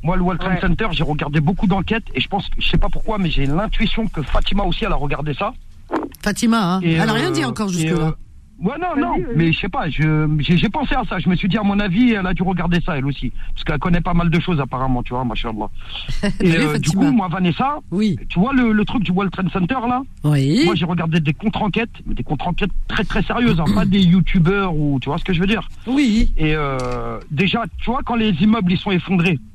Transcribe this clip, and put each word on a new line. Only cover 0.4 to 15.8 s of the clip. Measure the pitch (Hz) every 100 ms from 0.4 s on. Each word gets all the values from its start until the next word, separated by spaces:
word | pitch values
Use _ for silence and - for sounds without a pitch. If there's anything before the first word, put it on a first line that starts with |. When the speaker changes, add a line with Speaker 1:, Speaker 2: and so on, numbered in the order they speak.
Speaker 1:
Trade | 196 175
Speaker 2:
Ouais. |
Speaker 1:
Center, | 185 165 220
j'ai | 165
regardé | 151 151 151 147
beaucoup | 151 196 208
d'enquêtes | 196 - 220 - 131
et |
je | 127
pense, | 180 - -
je | -
sais | 165
pas | -
pourquoi, | 156 - 214
mais | 175
j'ai | 143 135
l'intuition | 151 214 - - - 220
que | -
Fatima | 135 - - 196
aussi, | 185 -
elle | 214
a | 147
regardé | 139 147 151 139
ça. | 202 254 - - - - - -
Speaker 3:
Fatima, | 208 196 240 226 185 185
hein. |
Speaker 1:
Et, | 170
Speaker 3:
Elle | 165 220
a |
rien | 220 339
Speaker 1:
euh, |
Speaker 3:
dit | 320 262
encore | 214 208
Speaker 1:
et, |
Speaker 3:
jusque-là. | 175 160 170 156
Speaker 1:
euh... | - - - - -
Ouais, | 175 294
non, | 359 294
Speaker 4:
Vas-y, |
Speaker 1:
non, | 349
Speaker 4:
vas-y. | - - 147
Speaker 1:
mais | 165
je | -
sais | 196
pas, | 262 185
je, | 135 156 156 156 151
j'ai, | 127 175
j'ai | 233
pensé | 302 277 262
à | 214
ça. | 190
Je | 175
me | 180
suis | 196
dit, | 220
à |
mon | 202 196
avis, | 208 175 247
elle | 214 180
a |
dû | 185
regarder | 185 180 170 175 175
ça, | 151
elle | 135
aussi. | 139 127 - -
Parce | -
qu'elle | - 147
connaît | 180 170
pas | 175
mal | 170 170
de | 170
choses, | 180 160
apparemment, | 127 127 131 123
tu | 117
vois, | 123
machallah. | 127 107 120 110 104 -